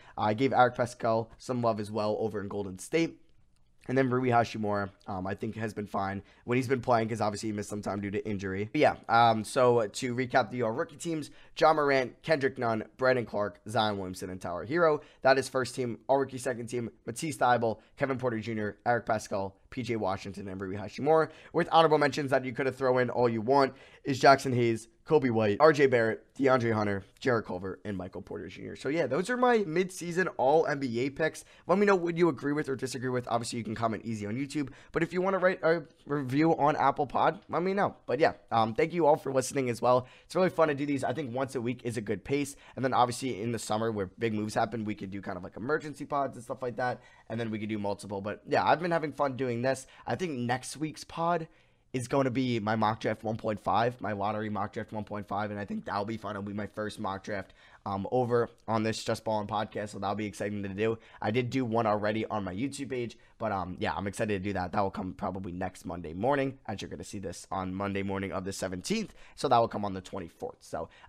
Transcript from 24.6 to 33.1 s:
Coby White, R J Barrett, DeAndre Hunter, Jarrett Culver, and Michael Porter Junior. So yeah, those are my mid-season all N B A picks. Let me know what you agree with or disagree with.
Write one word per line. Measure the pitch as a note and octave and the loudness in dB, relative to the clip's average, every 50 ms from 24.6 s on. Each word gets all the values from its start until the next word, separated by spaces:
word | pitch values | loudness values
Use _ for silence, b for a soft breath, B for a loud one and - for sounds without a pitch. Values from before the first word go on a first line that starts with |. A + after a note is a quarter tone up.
| A#2+ A#2 A2+ A2 - - _ _ _ | 2 2 0 -2 -6 -12 _ _ _
Coby | - D#3 D3+ C3+ B2+ | 2 2 4 4 2
White, | A2+ A2 A2 G#2 G2+ - | 2 2 2 2 4 6
R | D3+ D#3+ D3 | 6 6 8
J | C#3+ C#3+ | 8 6
Barrett, | B2+ B2+ A#2 A2+ A2 G#2+ - - _ _ | 6 6 4 4 2 0 -2 -8 _ _
DeAndre | - C#3 B2+ C3 B2 A#2 A#2 A2 | 2 4 4 4 4 4 2 2
Hunter, | G#2+ G#2 G2+ G2 G2 - - _ _ | 2 0 0 -2 -4 -6 -12 _ _
Jarrett | - B2+ A#2+ A2 G2+ | 0 0 2 0 0
Culver, | - G2 F2+ G2 F#2+ - - - | -4 -6 -8 -6 -8 -10 -8 -8
and | G#2 G2+ | -8 -6
Michael | F2+ F2+ F#2+ - F#2+ | -6 -8 -8 -10 -12
Porter | G2 - F#2+ G2 F2+ | -12 -10 -10 -10 -10
Junior. | F#2+ - F2+ G#2 G2+ F#2 | -10 -12 -12 -12 -12 -10
So | - - | -6 -4
yeah, | C3 D3+ E3+ D3+ | -2 0 0 0
those | A#2 C3 E3 F3+ A#3 | 0 0 -2 0 -2
are | B3 | 0
my | A#3+ B3+ B3 A#3+ A3 | 2 4 4 4 4
mid-season | G3 D#3 D#3 F3+ G3 F#3 - - E3+ F3 E3 F3+ F#3 - - | 2 0 0 0 0 -2 -4 -8 -8 -4 -2 -2 -2 -2 -2
all | - B2 C3 D3+ E3 D3+ | 0 4 4 6 6 4
N | - D3+ C#3 | 2 0 -2
B | C#3 A#2+ A2+ A#2 | -4 -4 -2 -2
A | C3 C#3+ | -2 -2
picks. | C#3 - D#3+ D#3 - - B B B B B | -2 -2 -2 -2 -2 -6 B B B B B
Let | - F3 | 0 2
me | G3+ G#3 | 4 6
know | G3+ G3 | 6 4
what | F3+ E3+ F3 E3+ | 4 2 0 2
you | E3 F3 E3 | 2 4 2
agree | C3+ - C#3 C#3+ D3 | 2 0 -2 -2 -2
with | D3+ D3+ C3+ | -2 -2 -4
or | C3+ | -4
disagree | - C3 B2+ - B2 B2 | -4 -4 -6 -4 -4 -4
with. | B2+ | -2